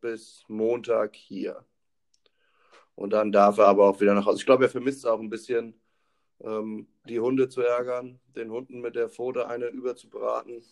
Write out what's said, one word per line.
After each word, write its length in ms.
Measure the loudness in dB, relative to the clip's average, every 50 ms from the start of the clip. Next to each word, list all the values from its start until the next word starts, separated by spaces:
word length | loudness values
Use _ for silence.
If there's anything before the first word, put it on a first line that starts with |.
bis 440 | -10 -8 -8 -10 -14 -20 -20 -20 _ -10
Montag 680 | -6 -2 0 0 0 -2 -2 0 0 0 0 -2 -6
hier. 480 | -14 -18 -14 -10 -8 -8 -8 -10 -12 _ _ _ _ _ _ _ _ _ _ _ _ _ _ _ _ _ _ _ _ _ _ _ -20 _ _ -14
Und 160 | -10 -6 -2
dann 220 | 0 0 0 2
darf 260 | 4 6 6 6 6 6
er 80 | 6 6
aber 200 | 8 8 6 6
auch 120 | 6 4
wieder 140 | 4 4 4
nach 120 | 4 2
Hause. 120 | 0 0 0
Ich 80 | 4
glaube, 180 | 4 4 6 4
er 60 | 2
vermisst 280 | 0 0 -4 -4 -4 -4
es 60 | -2
auch 120 | -2 -2 -2
ein 100 | -4 -10
bisschen, 500 | -12 -12 -8 -4 -4 -4 -4 -6 -16 _ _ _ _ _ _ _ _ _ _ _ _ _
ähm, 460 | -10 -8 -6 -6 -6 -8 -10 -12 -14 _ _ _ _ -8
die 100 | -6 -2
Hunde 280 | -2 0 2 0 0 -2
zu 140 | -2 -2
ärgern, 580 | 0 0 0 0 -2 -4 -6 -8 -8 -12 -18 -20 _ _ -14
den 140 | -12 -12 -8
Hunden 300 | -8 -10 -10 -10 -14 -12
mit 140 | -10 -8 -4
der 140 | -4 -4 -4
Pfote 400 | -4 -8 -8 -6 -4 -4 -4 -6
eine 180 | -6 -8 -8
überzubraten. 960 | -8 -8 -8 -8 -8 -8 -8 -14 -18 -12 -6 -4 -4 -4 -4 -8 -10 -18 -18 _ _